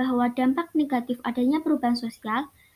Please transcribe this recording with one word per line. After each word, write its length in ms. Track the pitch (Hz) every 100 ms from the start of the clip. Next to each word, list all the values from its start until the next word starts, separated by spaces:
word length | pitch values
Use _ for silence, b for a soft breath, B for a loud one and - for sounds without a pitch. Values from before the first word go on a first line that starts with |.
bahwa 320 | 254 247 247
dampak 400 | 240 254 269 339
negatif 480 | 311 294 254 240 247 247
adanya 320 | 240 247 311
perubahan 340 | 320 294 240
sosial 540 | 240 233 - 214 226 294 b b